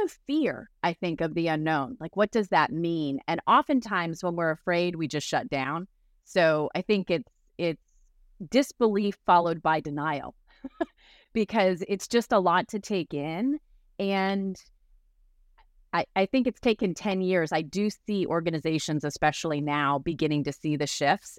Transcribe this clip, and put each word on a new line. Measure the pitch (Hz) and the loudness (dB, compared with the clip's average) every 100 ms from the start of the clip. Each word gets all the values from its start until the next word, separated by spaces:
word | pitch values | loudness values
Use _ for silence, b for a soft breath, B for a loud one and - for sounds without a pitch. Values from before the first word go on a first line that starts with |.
of | 392 - - | 0 -4 -4
fear, | 294 254 - - _ | -2 0 -4 -12 _
I | 175 | -4
think, | 175 180 160 | -2 -4 -2
of | 165 156 | -2 -2
the | 165 | 0
unknown. | 156 156 156 131 - | 0 0 0 -2 -8
Like, | 160 - | -8 0
what | 208 | 0
does | 233 196 | 2 2
that | 170 151 | 4 4
mean? | 156 170 170 147 139 - | 2 -2 0 -2 -4 -4
And | 165 - | -2 4
oftentimes | 240 302 269 220 196 170 156 | 4 4 0 0 -2 -2 -4
when | 180 170 | -4 0
we're | 165 | 0
afraid, | 156 - 175 175 170 | 0 0 2 2 0
we | 156 | -2
just | 151 - | -4 -2
shut | 147 - | -4 -2
down. | 139 131 156 185 _ _ _ | -4 -4 -6 -8 _ _ _
So | - 190 165 156 151 | -4 2 4 4 0
I | - | -4
think | 185 208 185 | 0 0 2
it's, | 170 - _ _ - | -2 -4 _ _ -4
it's | 170 160 _ _ _ _ _ - 180 | -4 -4 _ _ _ _ _ -18 -2
disbelief | 240 285 - 226 202 208 190 - | 0 0 2 2 2 0 -2 4
followed | 175 170 165 | 4 4 0
by | 160 156 | 0 0
denial | 151 143 151 147 - - _ b 269 - | 0 -4 -4 -4 -8 -16 _ b -14 -8
<laughs> | - _ _ - _ | -8 _ _ -20 _
because | 226 208 220 190 185 190 | -2 0 4 2 2 -2
it's | 196 - | -6 0
just | 233 220 | 0 2
a | 214 | 2
lot | 180 175 - | 4 2 0
to | 214 | -6
take | - 202 165 | -4 -4 -4
in. | 147 143 165 247 302 _ _ _ - | -6 -4 -4 -2 -4 _ _ _ -6
And | 196 196 190 196 190 185 - _ _ _ _ _ _ _ _ _ _ _ _ | -2 0 0 -2 -4 -8 -14 _ _ _ _ _ _ _ _ _ _ _ _
I, | 170 - - | -4 -2 0
I | 196 | 0
think | 269 247 | 2 0
it's | - | 0
taken | 247 220 185 165 | 0 2 0 -2
ten | 214 190 | -2 -2
years. | 185 185 160 | 2 2 2
I | 160 | -2
do | 156 185 208 | -4 -2 -2
see | - - 202 175 | -4 -4 -2 0
organizations, | 165 165 165 165 160 - 151 | 0 -2 -2 0 -2 -2 -2
especially | 147 - 151 151 165 147 | -4 0 0 0 -2 -2
now, | 147 147 139 143 | -2 0 0 0
beginning | 139 156 156 151 143 | -2 -2 0 0 -2
to | |
see | 139 156 147 | -4 -4 -2
the | 147 | -2
shifts | - 143 190 - | 0 2 2 -2